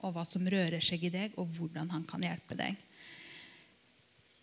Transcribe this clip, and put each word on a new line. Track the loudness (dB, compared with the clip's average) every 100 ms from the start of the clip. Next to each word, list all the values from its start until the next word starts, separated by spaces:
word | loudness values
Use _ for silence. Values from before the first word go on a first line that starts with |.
og | -4 -2
hva |
som | 0 2 4
rører | 6 4 4
seg | 4 4
i | 2
deg, | 0 -2 -2
og | -2 -2
hvordan | -4 -2 -2
han | -2 -2
kan | 0
hjelpe | 0 -2 -4 -2
deg. | -2 -2 -8 -20 -18 -16 -16 -16 -18 -20 -20 -20 -20 -20 -20 -20 -20 -20